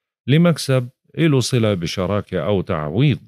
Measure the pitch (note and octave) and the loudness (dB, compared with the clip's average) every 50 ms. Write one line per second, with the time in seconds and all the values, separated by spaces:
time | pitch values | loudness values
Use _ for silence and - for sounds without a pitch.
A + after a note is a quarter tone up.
0 | _ _ _ _ _ A#2+ C3 D#3+ E3+ F3 D#3+ - - - C3 C3 B2 B2 - _ | _ _ _ _ _ 0 2 4 4 4 2 0 -2 -2 -2 -2 -2 -4 -10 _
1 | _ _ - - D#3 E3 C#3+ C3 A2+ - - B2 A2+ G#2+ G#2 F2+ E2 D#2+ - - | _ _ -4 -2 0 2 2 2 0 0 0 0 2 2 0 -2 -4 -6 -6 -4
2 | F#2 F2 G2+ G#2 - - F#2 F2+ C#2+ F#2 G#2 F#2 E2+ - F#2+ D#2+ D2+ D2+ D2+ G#2 | -4 -2 -2 -4 -4 -4 -4 -4 -2 0 0 -2 -2 -2 -4 -4 -4 -4 -2 0
3 | C#3 D3+ A2 D2 - | 2 2 0 -2 -6